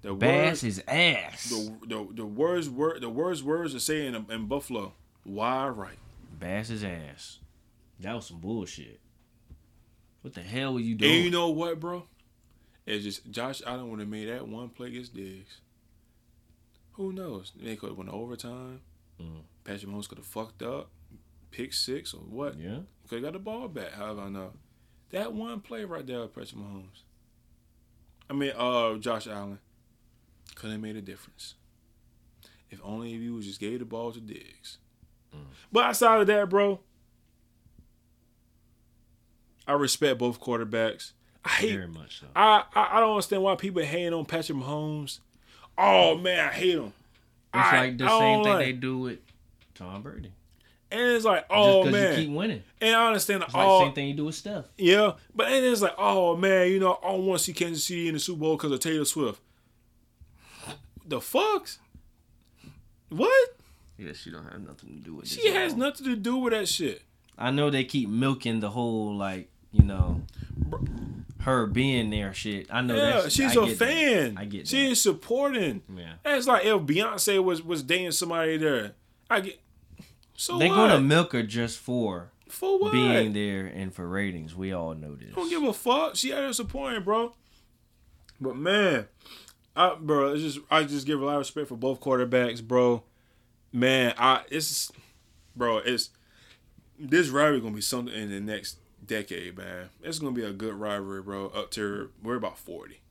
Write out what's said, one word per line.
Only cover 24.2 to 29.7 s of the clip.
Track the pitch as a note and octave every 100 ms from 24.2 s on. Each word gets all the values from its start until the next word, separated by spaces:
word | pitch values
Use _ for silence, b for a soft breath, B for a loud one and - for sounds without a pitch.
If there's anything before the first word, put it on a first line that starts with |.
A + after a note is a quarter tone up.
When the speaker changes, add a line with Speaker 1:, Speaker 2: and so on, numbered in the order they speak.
Speaker 1:
I | G2
know | G2 F#2+ - _ _ _ _ _
that | F3+ A3
one | G#3+ A3+ A3+
play | - A#3
right | G#3 E3
there, | C3 B2 A2+
Patrick | - - -
Mahomes. | G2+ G2 F#2+ - _ _ _ _ _ _ _ _ _ _ _ _ _
I |
mean, | C#3 C#3 C3
uh, | B2 B2 A2+ A2
Josh | A2 A2+ A2+
Allen | G#2 G2+ G2 _